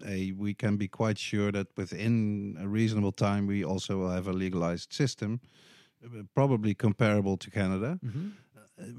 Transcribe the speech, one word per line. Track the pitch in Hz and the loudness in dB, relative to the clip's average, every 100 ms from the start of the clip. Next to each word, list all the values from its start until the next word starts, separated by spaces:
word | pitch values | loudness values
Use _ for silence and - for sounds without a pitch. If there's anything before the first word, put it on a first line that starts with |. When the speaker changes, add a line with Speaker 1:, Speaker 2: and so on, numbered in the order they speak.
Speaker 1:
hey, | - 95 95 | -6 -4 -4
we | 95 104 | -4 -4
can | 101 104 104 | -2 0 0
be | 98 | -2
quite | - 110 107 | 0 0 0
sure | - 104 101 | -2 0 0
that | 101 95 - | 0 -4 -6
within | 92 87 110 117 107 104 101 78 | -6 -2 2 2 2 -2 -4 -6
a | 98 | -2
reasonable | 107 113 104 98 | 2 2 2 0
time, | - 101 101 101 | 2 2 2 0
we | 101 | 0
also | 80 95 - 98 | 0 -2 -2 -2
will | 92 | 0
have | 90 95 | -2 -2
a | |
legalized | 92 95 90 85 87 - | -2 -2 0 0 -2 -6
system, | - 135 - 104 123 - _ - - _ _ | -2 -2 -2 -4 -6 -8 _ -20 -20 _ _
uh, | 117 113 101 | -16 -16 -4
probably | - 139 120 107 | 2 4 4 2
comparable | 98 113 - 110 104 98 95 | 2 2 4 4 4 4 0
to | - | -2
Canada. | 104 95 95 117 180 123 | 0 0 0 -2 -4 -6
Speaker 2:
Mm-hmm. | 123 202 202 _ - | -6 -8 -10 _ -20
Speaker 1:
Uh, | 107 - 185 | -20 -18 -14